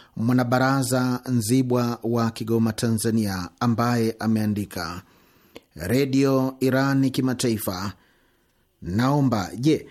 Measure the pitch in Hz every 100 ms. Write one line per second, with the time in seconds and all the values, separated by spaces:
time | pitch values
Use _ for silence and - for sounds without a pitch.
0 | - - 113 127 123 127 131 139 120 127
1 | 127 123 - 123 107 131 127 123 120 117
2 | 113 117 113 113 110 117 113 107 117 110
3 | 113 113 101 95 87 - 120 113 120 120
4 | 113 - 110 110 107 104 95 95 80 90
5 | - _ _ _ _ - _ - 90 127
6 | 139 135 139 135 131 131 131 131 139 135
7 | 135 135 131 123 123 110 - 92 101 -
8 | _ _ _ _ _ _ _ _ 82 101
9 | 131 147 135 110 87 101 143 143 -